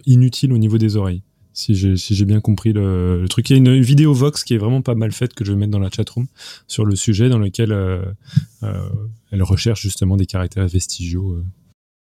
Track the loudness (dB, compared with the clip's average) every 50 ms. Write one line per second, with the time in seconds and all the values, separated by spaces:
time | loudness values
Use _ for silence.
0 | 2 4 4 6 4 4 2 0 0 0 2 2 2 2 2 2 2 2 0 0
1 | -2 -2 -4 -6 -10 _ _ _ _ _ _ -6 -2 0 0 2 2 2 2 0
2 | 0 -2 0 0 2 2 2 2 2 0 0 0 0 0 0 0 0 0 0 0
3 | 0 0 0 0 -2 -2 -2 -2 2 4 4 6 6 6 6 4 4 4 4 4
4 | 4 4 4 2 2 0 0 -4 -4 -2 -2 0 0 0 -2 -2 -2 -2 -2 -2
5 | -2 -2 -4 -4 -6 -6 -4 -6 -4 -2 0 0 0 0 0 -2 -2 -2 -4 -4
6 | -6 -4 -4 -6 -6 -6 _ -16 -20 -20 -20 -20 _ -8 -4 -2 0 0 0 0
7 | 0 0 2 2 2 2 2 2 0 -2 -2 -2 -2 0 0 0 -2 -2 -2 -4
8 | -6 -8 -10 -12 _ -6 -4 -4 -4 -4 _ _ -8 -8 -6 -6 -6 -6 -8 -8
9 | -8 -10 -14 -16 _ _ -2 -2 0 2 0 0 0 -2 -2 -2 -4 -6 -4 -2
10 | -2 0 0 0 0 -2 -4 -4 -6 -4 -4 -4 -2 -2 -2 -4 -4 -6 -8 -10
11 | -8 -8 -6 -6 -6 -6 -6 -6 -8 -10 -12 _ _ _ _ _ _ _ _ _